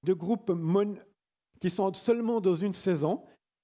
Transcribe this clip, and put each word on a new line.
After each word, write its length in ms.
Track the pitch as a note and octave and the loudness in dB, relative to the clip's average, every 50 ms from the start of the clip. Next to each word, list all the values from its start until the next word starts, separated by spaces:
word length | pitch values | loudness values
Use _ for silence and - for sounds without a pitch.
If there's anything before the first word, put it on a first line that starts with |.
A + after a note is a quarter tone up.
| - | -2
de 120 | D#3 F#3 | 0 0
groupes 360 | F3 E3 F3+ A#3 G#3+ - - | 0 0 -2 -2 0 0 -2
mon-, 460 | F3+ E3+ D#3+ D#3+ F3 G3 G#3 G#3 G3+ - - _ _ _ _ _ _ _ _ _ _ _ | -2 0 0 2 2 2 2 0 -2 -8 -14 _ _ _ _ _ _ _ _ _ _ _
qui 80 | - F#3 | -4 -4
sont 240 | F3 - G3 G3 F#3 | 0 0 0 0 -2
seulement 480 | - - - A#3 A#3+ A#3 A3+ A#3+ A3+ | -2 0 0 0 2 0 0 0 2
dans 140 | F#3 F#3+ F3+ | 2 2 2
une 180 | D3+ F#3+ G3+ F#3 | 2 0 -2 -4
saison, 500 | - - G3 F3+ D3+ D3 D#3 G3+ D#4 - - - _ _ _ _ _ | -2 0 0 0 2 0 0 -2 -2 -6 -12 -20 _ _ _ _ _